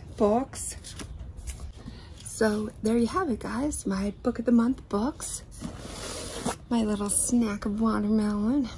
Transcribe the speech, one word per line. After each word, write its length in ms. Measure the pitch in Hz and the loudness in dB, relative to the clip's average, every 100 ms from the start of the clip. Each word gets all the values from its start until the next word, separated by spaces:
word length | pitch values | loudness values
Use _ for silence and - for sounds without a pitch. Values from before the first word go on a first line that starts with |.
| - - | -14 2
books. 580 | 208 226 269 - - - - - - - - - - - - - - - - - | 4 4 0 -6 -8 -8 -12 -12 -12 -12 -12 -10 -10 -8 -12 -12 -14 -14 -16 -16
So 440 | - - 220 214 214 - | -12 2 2 2 -4 -2
there 160 | 214 233 | 2 4
you 100 | 226 | 4
have 220 | 330 339 | 2 0
it, 100 | 208 | -2
guys, 460 | 185 220 294 - | -2 -2 -2 -2
my 280 | - 190 202 - | -2 -2 -2 0
Book 160 | 247 240 | -2 0
of 60 | |
the 60 | 233 | 4
Month 360 | 233 233 262 - | 6 6 0 -2
books. 540 | 202 247 - - - - - - - - - - - - - - - - | 0 0 -2 -6 -6 -10 -12 -10 -10 -12 -10 -10 -10 -8 -4 -4 -4 0
My 140 | 233 | 2
little 260 | 214 202 202 | 4 2 2
snack 560 | - - 240 220 202 | 2 4 4 4 0
of 160 | 220 202 | -2 2
watermelon, 880 | 226 208 208 220 208 208 214 285 233 | 2 2 4 4 4 2 2 2 0